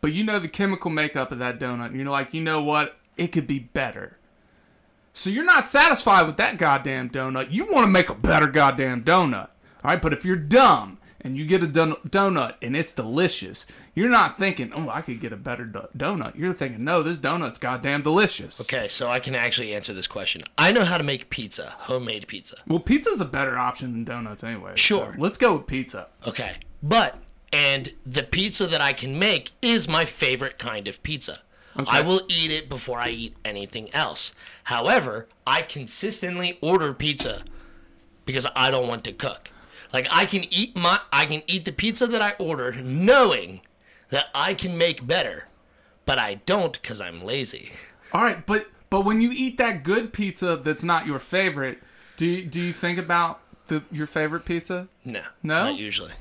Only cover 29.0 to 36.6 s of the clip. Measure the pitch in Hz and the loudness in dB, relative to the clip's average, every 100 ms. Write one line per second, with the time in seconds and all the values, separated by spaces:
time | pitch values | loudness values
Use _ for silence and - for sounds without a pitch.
29 | 127 139 202 170 - _ 240 233 151 160 | -4 0 2 0 -4 _ 2 2 4 2
30 | 165 - 139 131 135 - 123 110 101 - | 0 0 0 0 -4 -6 -8 -6 -8 -8
31 | - 151 - - _ _ - - 135 131 | -8 -6 -6 -10 _ _ -14 -8 0 2
32 | 156 185 185 170 160 156 156 131 123 120 | 4 2 2 -2 0 -2 -4 -12 -6 -4
33 | 120 117 113 - 107 101 98 117 110 147 | -4 -6 -10 -10 -10 -8 -8 -10 -4 -2
34 | 131 - - - - - - 120 123 247 | -2 -2 -6 -8 -20 -16 -4 -2 4 2
35 | 135 107 113 _ - 147 165 147 127 - | 2 -6 -10 _ 0 0 0 -10 -10 -6
36 | 196 - 180 175 180 175 | -6 -4 -6 -4 -6 -4